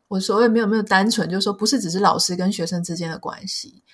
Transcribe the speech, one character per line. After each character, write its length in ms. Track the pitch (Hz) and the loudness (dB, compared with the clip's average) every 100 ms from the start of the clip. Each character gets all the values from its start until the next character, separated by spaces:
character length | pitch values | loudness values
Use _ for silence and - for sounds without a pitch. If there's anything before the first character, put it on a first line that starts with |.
| _ | _
我 100 | 196 | -4
所 180 | 190 208 | 0 4
谓 100 | 240 | 4
没 100 | 226 | 4
有， 80 | 208 | 2
没 100 | 220 | 0
有 60 | |
单 260 | 208 190 208 | 2 2 4
纯， 200 | 226 165 | 2 0
就 80 | 190 | 0
是 60 | |
说 100 | 208 | -2
不 120 | 202 | 0
是 140 | 220 262 | 0 0
只 120 | 180 | -2
是 100 | 180 | 2
老 180 | 196 - | 2 2
师 160 | - | 0
跟 160 | 180 185 | 0 -2
学 140 | 202 170 | -2 -4
生 160 | 175 | -4
之 140 | 170 170 | -4 -6
间 140 | 165 | -6
的 80 | 160 | -8
关 280 | - - 190 | -10 -10 -10
系， 360 | - - - _ | -10 -12 -18 _